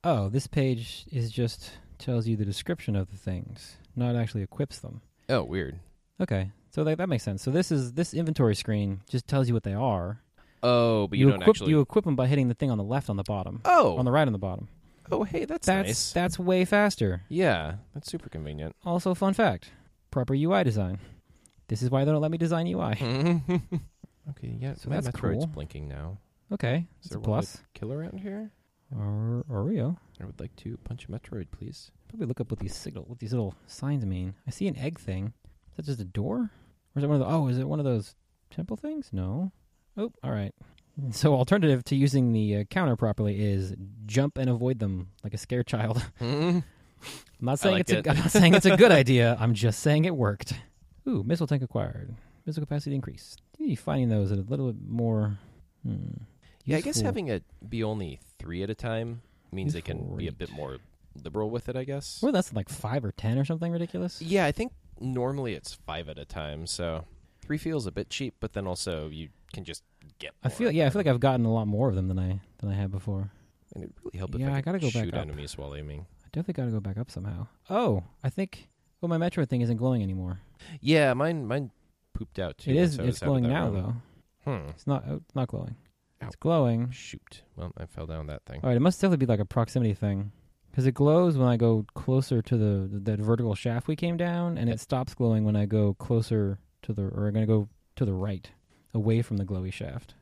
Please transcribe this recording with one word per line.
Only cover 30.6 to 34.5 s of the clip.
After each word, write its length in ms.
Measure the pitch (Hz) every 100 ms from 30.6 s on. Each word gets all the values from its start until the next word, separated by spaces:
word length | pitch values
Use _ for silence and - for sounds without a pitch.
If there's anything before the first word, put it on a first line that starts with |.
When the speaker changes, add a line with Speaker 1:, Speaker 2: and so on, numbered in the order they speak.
| 110 117
Speaker 2:
punch 220 | - - -
a 20 |
Metroid, 400 | 107 - 110 85
please. 400 | - 117 135 - _ _
Speaker 1:
Probably 160 | 226 156
look 140 | 127
up 100 | 120
what 80 | 110
these 160 | 95 -
signal, 300 | - 113 -
what 120 | 120
these 120 | 107
little 220 | 123 101 - -
signs 380 | - 135 143 104
mean. 280 | 92 92 98
I 60 | -